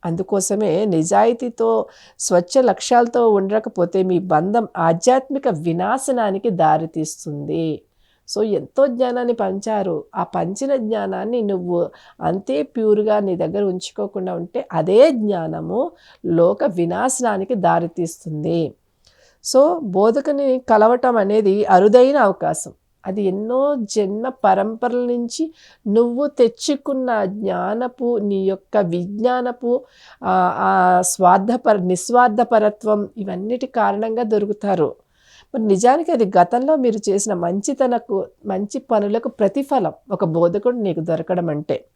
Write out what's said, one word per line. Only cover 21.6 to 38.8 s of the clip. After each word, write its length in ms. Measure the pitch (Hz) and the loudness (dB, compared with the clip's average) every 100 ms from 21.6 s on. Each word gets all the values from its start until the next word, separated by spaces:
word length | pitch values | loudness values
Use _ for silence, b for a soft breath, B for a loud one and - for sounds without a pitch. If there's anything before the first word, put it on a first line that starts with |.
| 202 | 4
అరుదైన 520 | 196 202 247 254 285 | 6 8 8 6 4
అవకాశం. 560 | 214 196 160 160 - - _ _ - | 2 0 -4 -4 -10 -16 _ _ -10
అది 180 | 190 | -4
ఎన్నో 520 | 196 190 220 247 277 285 | -2 -2 -2 0 0 -2
జన్మ 540 | 208 220 196 208 247 | -2 -2 -2 -2 -6
పరంపరల 760 | 247 208 190 202 226 247 247 247 | -2 2 2 0 -4 -4 -2 -2
నుంచి 480 | 240 240 - 320 b b b - | -2 -4 -6 -6 b b b 0
నువ్వు 400 | 208 240 240 285 | 2 2 0 -4
తెచ్చుకున్న 1000 | 285 233 233 - 285 - 269 254 226 190 | 2 2 2 -4 -4 -4 -4 -2 -2 -2
జ్ఞానపు, 920 | 202 196 180 180 220 247 247 240 233 | -4 -4 -4 -4 -4 -6 -4 -2 -2
నీ 280 | 202 196 190 | -2 -2 -2
యొక్క 320 | 190 _ 214 | -4 _ -2
విజ్ఞానపు, 1040 | 185 170 180 208 233 254 247 240 240 247 B B B B | 0 -2 -6 -2 0 0 -4 -4 -2 -2 B B B B
ఆ, 320 | 196 185 180 - | -2 0 0 0
ఆ 420 | 190 190 185 180 | 0 2 4 4
స్వార్థపర-, 800 | 180 - 185 190 196 240 240 208 | 0 2 6 6 4 0 2 0
నిస్వార్థపరత్వం, 1300 | 180 180 - 240 247 214 208 226 214 208 220 208 202 - | 2 -2 2 4 4 2 2 2 2 -2 -2 -2 -2 -8
ఇవన్నిటి 480 | 196 180 208 240 254 | -10 -8 -6 -6 -4
కారణంగా 580 | 247 202 202 220 220 | -2 0 0 -4 -4
దొరుకుతారు. 720 | 233 214 202 208 202 185 143 - b b b b b 262 | 0 0 -2 -4 -2 0 -2 -4 b b b b b -4
మరి 80 | |
నిజానికి 480 | 214 190 240 294 330 | 0 4 4 4 2
అది 140 | 320 208 | 0 2
గతంలో 500 | 190 175 240 269 311 | 4 4 2 0 2
మీరు 340 | 247 214 208 | 2 -2 -2
చేసిన 240 | 196 208 | -2 -2
మంచితనకు, 920 | 190 170 190 202 277 254 240 226 190 - _ 208 | -4 -2 -4 -4 -2 0 -2 -4 -6 -6 _ -8
మంచి 340 | 190 208 | -6 -6
పనులకు 500 | 269 | -8